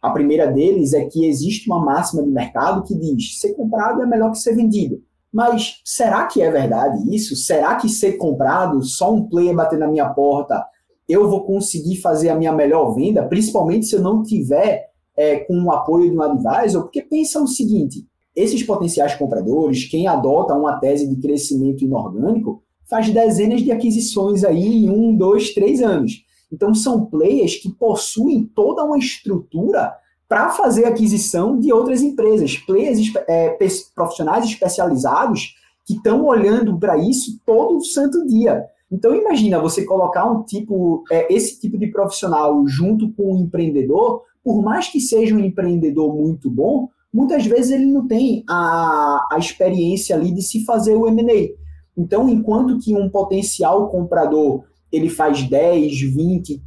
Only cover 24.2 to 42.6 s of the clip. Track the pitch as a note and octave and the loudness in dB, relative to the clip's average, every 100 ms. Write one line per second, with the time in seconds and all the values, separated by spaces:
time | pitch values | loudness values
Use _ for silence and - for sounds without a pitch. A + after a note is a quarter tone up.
24.2 | G3 G3+ G3 E3 G3 A3+ G3 G3+ A#3 G3+ | 0 2 2 2 2 4 4 4 4 4
25.2 | F#3 G#3+ - - - C#4 A#3 E3+ A2+ - | 4 2 2 0 2 2 2 2 -2 -6
26.2 | _ _ _ D3+ G3+ A3 C4 A#3 - D#3 | _ _ _ -4 0 2 2 0 0 0
27.2 | E3 C4+ F3+ - F#3+ - A#3 - - - | 2 2 0 -2 -10 -2 0 0 -4 -2
28.2 | C4 C#4 - - A3 E4+ D4+ D4 B3+ - | 0 2 0 0 0 0 0 0 -2 -8
29.2 | - F#3 - D#3+ A3+ - - - _ _ | -6 -6 -4 -4 0 0 -2 -6 _ _
30.2 | _ G#3+ E4+ - D#4+ G#3+ A#3 A3 G#3+ G#3 | _ 0 0 0 0 4 2 2 2 2
31.2 | - F3 G3+ C4 C#4+ A3+ B3+ B3+ C#4+ C#4 | -2 -2 0 0 2 2 2 0 0 0
32.2 | A3 G#3+ C#3+ - - F#3+ D4 A3 A3 G3 | 2 2 0 -4 -2 0 2 0 0 -2
33.2 | - E3 E3 - F#3+ - - - E3 - | -2 0 0 0 -2 -2 -10 -6 -6 -4
34.2 | D#3 D#3+ A#3 - F3+ - F3 C3+ C3+ - | -2 -2 -2 -2 -4 0 0 0 0 0
35.2 | B3 - - _ _ _ - - A3 A#3+ | 0 -2 -6 _ _ _ -8 -2 0 2
36.2 | D4+ A#3 G3 A3+ A3 E3+ F#3+ D#3 F3+ B3+ | 2 2 2 2 0 0 0 0 0 -2
37.2 | - - - A3+ - D#4+ - C#4+ C#4 E4+ | -4 -8 0 2 2 0 -2 -2 0 0
38.2 | D4 A3 A#3 - - _ _ F#3 A#3 D#4+ | 0 2 2 0 -4 _ _ -2 0 2
39.2 | G#4+ D4 G#3+ F3 E3 G3 - F#3+ F3 F3+ | 2 2 2 2 0 -2 -2 0 0 0
40.2 | A3 A3+ - G3+ G#3+ G3 F3 E3 - E3 | 0 -2 -4 -10 -4 -2 0 -2 0 -2
41.2 | E3 G3 - - - - G#3+ G3+ G3 - | 2 0 0 -6 -6 -4 -4 -2 -2 -2
42.2 | F#3 D#3 D3+ D3 | -2 0 2 2